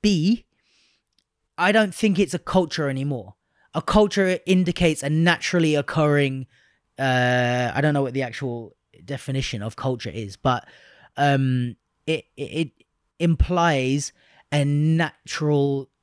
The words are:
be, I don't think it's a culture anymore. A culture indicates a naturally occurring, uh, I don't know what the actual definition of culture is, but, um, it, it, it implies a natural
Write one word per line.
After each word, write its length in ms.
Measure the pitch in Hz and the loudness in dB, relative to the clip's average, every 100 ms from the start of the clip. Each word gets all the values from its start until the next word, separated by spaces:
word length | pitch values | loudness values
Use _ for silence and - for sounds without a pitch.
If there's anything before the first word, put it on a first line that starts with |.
be, 440 | 208 185 165 233 - _ _ _ _ _ _ _ _ _ _ - | 0 2 2 0 -4 _ _ _ _ _ _ _ _ _ _ -4
I 140 | 175 | 2
don't 240 | 214 208 | 2 2
think 240 | - 220 180 | 0 0 2
it's 160 | 196 | 0
a 40 | 175 | -2
culture 500 | - 185 165 - 143 | 0 0 0 -2 -4
anymore. 460 | 135 139 131 95 - _ _ _ | -2 -4 -4 -8 -18 _ _ _
A 80 | 156 | -8
culture 580 | - 214 208 - 190 185 - | 0 4 4 2 0 0 2
indicates 560 | 185 180 170 175 156 | 2 2 2 0 0
a 80 | 139 | -2
naturally 640 | 156 165 165 - 180 160 | 2 2 2 0 0 2
occurring, 720 | 147 139 - 151 143 139 131 127 _ _ _ _ - | 0 -2 0 2 4 0 -2 -12 _ _ _ _ -6
uh, 720 | 135 127 123 123 123 123 123 | -2 0 2 2 0 0 -2
I 60 | - | 0
don't 140 | 151 | 0
know 80 | 147 | 0
what 120 | 139 | -2
the 80 | 127 | -4
actual 520 | 127 110 135 117 110 _ _ - | -6 -6 -8 -8 -12 _ _ -20
definition 580 | 90 135 - 135 - 113 | -12 -12 -6 -6 -4 -6
of 140 | 107 - | -8 -6
culture 340 | 135 123 113 | -6 -6 -8
is, 260 | 87 104 98 | -10 -12 -6
but, 300 | - 117 - - - _ - - | -2 -4 -6 -20 -20 _ -16 -2
um, 600 | 143 139 131 127 123 - _ _ - | 2 2 2 0 -2 -8 _ _ -4
it, 180 | 160 - - | -4 -6 -12
it, 60 | |
it 280 | 143 156 151 _ _ _ _ - | -8 -4 -6 _ _ _ _ -2
implies 920 | 170 160 - 180 170 143 131 143 143 _ _ _ - | 0 2 2 2 2 2 0 -2 -4 _ _ _ -4
a 140 | 147 | -2
natural 1200 | 143 143 151 160 156 - - - 151 147 143 139 135 _ | 0 2 2 2 0 -6 -12 -4 0 2 2 -2 -6 _